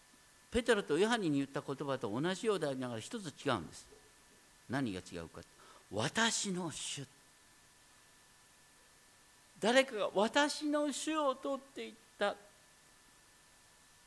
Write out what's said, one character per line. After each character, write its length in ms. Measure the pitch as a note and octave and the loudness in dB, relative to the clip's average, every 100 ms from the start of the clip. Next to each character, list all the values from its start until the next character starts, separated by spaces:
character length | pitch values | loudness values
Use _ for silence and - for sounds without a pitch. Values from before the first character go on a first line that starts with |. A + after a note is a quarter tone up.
| - - - - - | -20 -20 -20 -20 -4
ペ 120 | A#3 | 0
テ 120 | A#3+ | 4
ロ 80 | G3+ | 4
と 160 | - D3+ | 4 2
ヨ 100 | G#3+ | 4
ハ 80 | A#3+ | 2
ネ 120 | F3 | 2
に 80 | C#3 | 0
言 80 | C#3 | 0
っ 20 | |
た 120 | C#3+ | -4
言 160 | C#3+ C3+ D3 | -6 -4 -2
葉 120 | C3 | -2
と 220 | A2 A2 | 0 0
同 140 | E3+ | 0
じ 120 | F#3 A3+ | 0 0
よ 60 | |
う 40 | F#3+ | 0
で 80 | D3+ | 0
あ 60 | |
り 60 | C3 | -2
な 100 | B2+ | -4
が 80 | A2+ | -6
ら 40 | |
一 200 | - A#3 | -6 -8
つ 80 | F3 - C#3 | -10 -4 0
違 40 | |
う 80 | A2+ | 0
ん 100 | D#2 | -2
で 60 | |
す。 120 | - - - - - - - - - - | -12 -20 -20 -20 -20 -20 -20 -20 -20 -6
何 240 | C3 B2 | -2 -2
が 80 | F#2 | -4
違 180 | - F2 | -8 -10
う 100 | E2 | -10
か。 120 | E2+ - - - - - | -12 -18 -20 -20 -20 -8
「私 580 | F#2+ A2 A3 A3+ - G3+ | -2 0 2 0 0 -2
の 200 | F3+ E3+ | -4 -4
主。 340 | - - - C3+ - - - - - - - - - - - - - - - - - - - - - - - - - | -6 -8 -8 -10 -16 -20 -20 -20 -20 -20 -20 -20 -20 -20 -20 -20 -20 -20 -20 -20 -20 -20 -20 -20 -20 -20 -20 -20 -2
誰 240 | G3+ B3+ | 4 6
か 100 | C4 | 4
が 160 | G#3+ F3+ | 0 0
私 520 | F#3 A3 C#4+ D4 - D4+ | 4 4 4 4 2 0
の 240 | D4 D4 | 0 0
主 280 | B3 D#4 D#4 | -2 -2 2
を 160 | C#4+ | 2
取 260 | C4 C#4+ C4+ | 0 -4 -6
っ 140 | - | -6
て 120 | - A3+ | -12 -12
い 40 | |
っ 20 | G#3+ - - | -12 -20 -2
た。」 160 | G3+ - - - - - - - - - - - - - - - - - | -2 -2 -10 -20 -20 -20 -20 -20 -20 -20 -20 -20 -20 -20 -20 -20 -20 -20